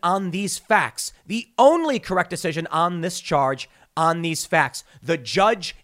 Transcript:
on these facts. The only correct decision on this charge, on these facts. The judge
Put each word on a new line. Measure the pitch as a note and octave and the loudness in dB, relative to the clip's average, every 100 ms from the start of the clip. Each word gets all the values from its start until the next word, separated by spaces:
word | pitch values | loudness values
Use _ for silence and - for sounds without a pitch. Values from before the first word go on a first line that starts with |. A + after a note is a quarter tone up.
on | F3 G3 F#3+ | -2 0 -2
these | F3+ G3+ - | -4 -4 -6
facts. | - G#3 B2 - - - | 0 2 2 -4 -12 -12
The | - A3 - - | -8 -8 -8 6
only | C4+ E4+ D#4+ B3 | 6 6 0 -2
correct | - F#3 F3 | -2 -2 -2
decision | E3+ F3 D#3 - | -4 -4 -4 -4
on | D#3 F3 F3 | 0 0 0
this | F3 F3 | -6 -8
charge, | - D3+ C3+ C3 - _ _ - | -2 0 0 -2 -8 _ _ 0
on | D#3+ E3+ | 0 0
these | E3 D#3+ - | -2 -4 0
facts. | D#3+ C3 - - - | 2 2 -2 -18 -16
The | B2 E3 | -4 -4
judge | A2+ D3 G3+ A3+ E3+ - | -2 2 2 2 -6 -14